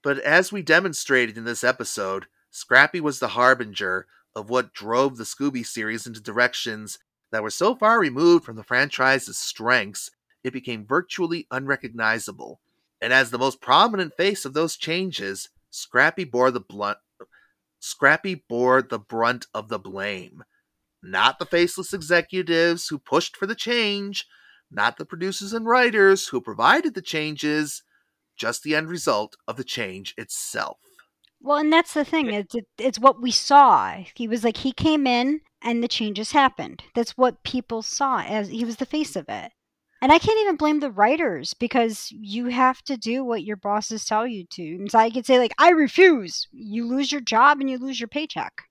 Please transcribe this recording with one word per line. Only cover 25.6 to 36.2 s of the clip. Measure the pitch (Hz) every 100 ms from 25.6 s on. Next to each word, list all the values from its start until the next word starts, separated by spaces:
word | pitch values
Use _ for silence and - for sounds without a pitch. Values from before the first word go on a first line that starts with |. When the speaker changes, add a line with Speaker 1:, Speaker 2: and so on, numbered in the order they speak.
| 226
Speaker 1:
writers | 247 247 220 196 190 -
who | 127
provided | 120 107 127 277 339
the | 202
changes, | 170 160 151 147 151 151 147 - _ _ _ _ _ -
just | 110 120
the | 151 151
end | 160
result | 175 147 107 107 _ -
of | 120
the | 127
change | - 101 92 95 -
itself. | - - - 107 - - _ _ _ _ _ _
Speaker 2:
Well, | 262 294
and | 302
that's | 330 349
the | 302 285
thing. | 320 254
It's, | 208 202 233
it, | - -
it's | 254 214
what | 262 233
we | 247
saw. | - - 285 269 165 95 87 175 -
He | 233
was | 233 226
like, | 220
he | 269
came | - 320 311 262
in | 240 254 311 _ _
and | 240 233
the | 233
changes | - 214 196